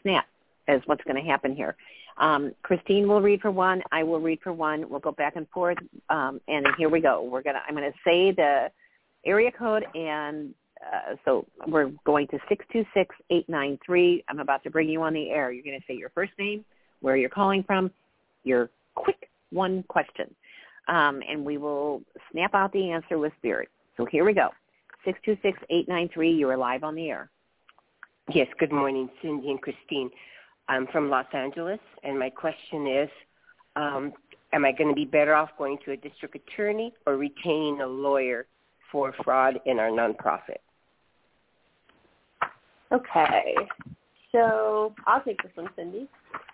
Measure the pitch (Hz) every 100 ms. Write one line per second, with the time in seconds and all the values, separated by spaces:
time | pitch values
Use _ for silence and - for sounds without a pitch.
0 | 202 180 - _ _ _ - 139 - 147
1 | - 135 160 139 135 143 82 - - -
2 | - - 156 147 143 - - 180 - 202
3 | 202 208 202 202 214 190 185 185 175 160
4 | 160 165 160 160 190 165 156 151 160 143
5 | 151 147 147 165 156 - 175 175 180 -
6 | - 156 131 135 - 147 139 - 156 165
7 | 160 104 123 127 139 135 - 147 143 -
8 | - 170 190 185 151 139 123 - _ _
9 | _ _ - 196 240 - 226 214 - 160
10 | 160 151 147 151 147 - _ - - -
11 | - 117 - 127 - - - 156 139 147
12 | - 147 147 143 - 208 - 233 208 202
13 | 185 - - 175 170 160 139 139 - 180
14 | 175 175 - 147 147 139 165 160 156 160
15 | 160 160 151 147 127 123 139 135 - 127
16 | 120 - 196 - 202 208 214 _ _ _
17 | 135 135 123 - 98 - - 95 95 -
18 | _ _ _ _ 131 127 120 _ _ -
19 | - - - _ _ 170 185 185 185 175
20 | 147 - - _ - - - - - 170
21 | 147 139 - 151 143 147 147 143 147 143
22 | - - - 160 185 202 196 196 185 165
23 | - 165 151 - 120 65 - _ _ -
24 | 120 151 185 202 135 - _ _ _ -
25 | - 185 - 208 202 190 - 170 - 180
26 | 170 - 160 165 139 131 123 127 151 156
27 | 160 92 - _ _ _ _ _ _ _
28 | - _ - 151 131 - 165 147 139 135
29 | 127 - 165 147 135 135 - - - 143
30 | 127 - - - - _ - 131 131 165
31 | 143 135 131 147 135 139 165 220 _ _
32 | 139 139 131 - 160 - - 156 143 135
33 | 143 - - _ _ _ _ - 147 139
34 | 143 - _ - _ 151 143 - 151 139
35 | 139 151 147 151 156 - 143 143 - 135
36 | 147 - 147 139 - - 208 214 233 240
37 | - 135 143 143 170 151 151 143 131 131
38 | 139 139 127 120 123 _ _ _ _ 147
39 | 135 - - 131 131 127 - 123 113 113
40 | 117 107 - - - - _ _ _ _
41 | _ _ _ _ _ _ _ _ _ _
42 | _ _ _ - - - _ _ - 254
43 | 247 170 156 - - - 202 - - -
44 | _ _ _ 240 226 220 214 214 214 214
45 | - 240 269 196 180 - 170 - 175 196
46 | 269 _ _ - -